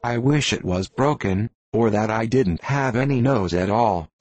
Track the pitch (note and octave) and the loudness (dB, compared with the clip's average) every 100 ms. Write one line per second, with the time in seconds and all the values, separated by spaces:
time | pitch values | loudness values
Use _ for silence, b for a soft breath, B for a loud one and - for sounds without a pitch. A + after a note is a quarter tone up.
0 | A#2+ A#2+ B2+ D3 C3+ - - F2+ F#2+ - | -2 -2 0 0 0 -4 -2 -2 -4 0
1 | C3+ D3 G2 F#2+ A2 _ _ A2+ A#2 G#2 | 0 0 -2 -2 -4 _ _ 0 2 2
2 | A2 A2 A#2 B2+ G#2+ E2 - C#3 C3+ A2+ | 0 -2 0 2 2 -2 -2 -2 0 0
3 | C3+ C3+ A#2+ C3+ F#2 F2 F#2+ G#2+ A#2 F2+ | 0 0 2 2 0 0 0 2 2 0
4 | D#2 _ | -4 _